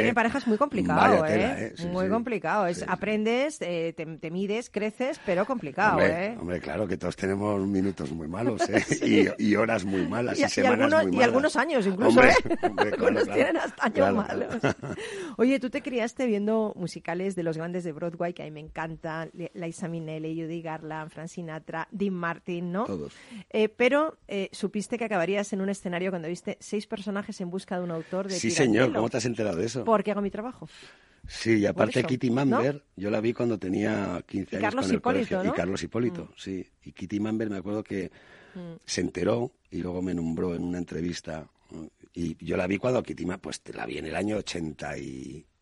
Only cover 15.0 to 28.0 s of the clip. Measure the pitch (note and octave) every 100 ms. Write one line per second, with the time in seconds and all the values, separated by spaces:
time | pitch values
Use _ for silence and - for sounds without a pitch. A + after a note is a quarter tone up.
15 | A#4 G4+ F4 A3+ B3 C4+ B3+ C#4+ - B3
16 | A#3 - B3+ G3+ G#3 A3 G#3+ - E3+ E3+
17 | - F3 F#3+ F3+ E3 D#3 E3+ F3+ F3 D3+
18 | F3 E3+ F3 F3 D3+ D3+ D#3 - D#3+ D#3
19 | E3 D#3+ E3 - E3 G3+ E3+ E3 F3 E3+
20 | D#3 D#3 D#3+ E3 D#3+ E3+ D#3+ D#3+ D#3 D#3
21 | D#3 - E3 - E3 D#3 - D#3+ D#3+ F#3+
22 | G3+ F3+ E3+ E3 - F3 F3 F#3 A#3 F#3
23 | - - - A3+ - G#3+ G#3+ - B3 C#4+
24 | D#4 - - G3+ F#3+ - F#3+ G#3 F#3+ A#3
25 | A3+ G3+ E3+ G3+ G#3 G3 G3 G3 F#3+ F3
26 | F#3 F3+ D#3+ F3 - - - G#3 - A3
27 | G#3 G3+ G3+ G3+ F3+ F#3+ - F3+ F3 E3